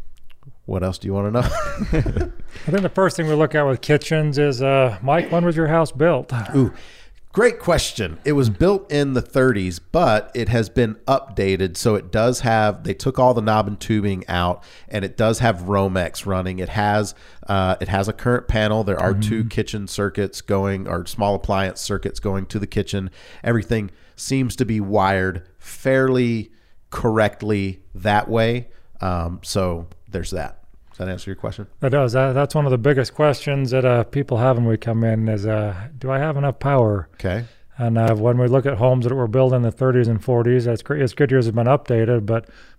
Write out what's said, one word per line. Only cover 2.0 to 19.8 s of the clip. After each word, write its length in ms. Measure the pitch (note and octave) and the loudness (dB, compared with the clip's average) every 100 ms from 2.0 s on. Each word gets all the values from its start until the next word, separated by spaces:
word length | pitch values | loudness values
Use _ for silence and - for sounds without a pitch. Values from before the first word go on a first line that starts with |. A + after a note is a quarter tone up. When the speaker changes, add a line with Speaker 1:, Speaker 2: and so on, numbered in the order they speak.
| - - F4+ - - - - | 0 -2 -4 -6 -10 -8 -2
Speaker 2:
think 120 | G3 | 0
the 60 | F#3 | 0
first 220 | F#3+ F#3 - | 2 0 2
thing 100 | D#3 | 0
we 80 | |
look 220 | D3+ D#3 D3+ | 2 2 2
at 80 | C#3+ | 2
with 140 | B2+ | 0
kitchens 580 | - D3 - D#3 D3+ C#3 | 2 2 2 0 0 2
is, 240 | D3 B2 | 2 2
uh, 360 | C3+ C#3 B2+ F#2+ | 2 4 4 0
Mike, 300 | C3 E3 - | 0 0 2
when 120 | E3+ | 0
was 120 | F3 D#3+ | 2 2
your 100 | D3+ | 2
house 240 | E3 D3+ | 2 2
built? 420 | C3 E3 C3+ - A#2+ G#2 | 2 2 2 -2 -6 0
Speaker 1:
Ooh, 180 | C#3 A#2 - - - - - - | 2 2 0 -18 -20 -20 -20 -6
great 260 | - A#3 A#3 | 2 2 2
question. 600 | E3+ D3+ - - F2+ D#2+ | 0 0 0 -4 -6 -4
It 80 | C#3+ | 0
was 160 | C#3+ A#2 | 2 2
built 380 | F#2 F3+ G3 - | 4 2 2 0
in 220 | D3 C#3 | -2 0
the 60 | B2 | -2
thirties, 600 | A2+ C3+ C3 G#2 F#2 F2 | 0 2 4 2 -2 -6
but 500 | - E3 D3+ G#2+ - | -2 2 4 2 0
it 160 | A#2+ A2 | -4 0
has 200 | A#2+ G#2 | 0 0
been 260 | C3 A2+ - - | 0 0 -2 -2
updated. 680 | C3+ - F#2+ G2 F#2 F#2+ E2 | -2 -2 -2 0 0 -2 0
So 200 | A#2 G2+ | 0 0
it 160 | F#2 | -2
does 300 | A2 A#2+ B2 | 0 0 0
have, 420 | B2 A2+ G#2+ F#2 | 0 2 2 -2
they 100 | - | -6
took 240 | G2 C3+ C3 | -4 -2 2
all 160 | B2+ | 4
the 80 | A#2 | 4
knob 240 | G#2+ G#2+ G#2 | 2 0 0
and 140 | G#2 | -4
tubing 440 | - A2 G2+ F#2 - | -2 0 0 -4 -4
out, 340 | F2 F2 F2+ - - - | -2 -2 -4 -10 -20 -8
and 160 | G#2+ | -6
it 120 | G2 - | -4 0
does 240 | A2+ A2+ | 0 2
have 220 | A#2 F2 | 2 0
Romex 640 | F2+ G2+ G2 F#2 E2 - | 0 0 0 0 -4 -6
running. 360 | G2 F#2 F#2 F#2 | -4 -4 -4 -6
It 80 | F2+ | -6
has, 480 | G#2+ G#2 G#2+ G2+ - - - - | 0 2 2 -2 -8 -20 -14 -2
uh, 260 | G2 F#2 F#2 | 0 0 0
it 80 | F2+ | -2
has 180 | G2 G2+ | -2 -2
a 60 | |
current 340 | - B2 B2 - | -2 0 0 0
panel. 380 | A2 G#2+ A2 | 0 2 0
There 160 | G2+ F#2+ | 0 0
are 120 | F#2 | 0
two 280 | G2+ G#2+ A2+ | 0 0 -2
Speaker 2:
Mm-hmm. 80 | A2+ | -2
Speaker 1:
kitchen 400 | - G#2+ G#2+ | -4 -6 -6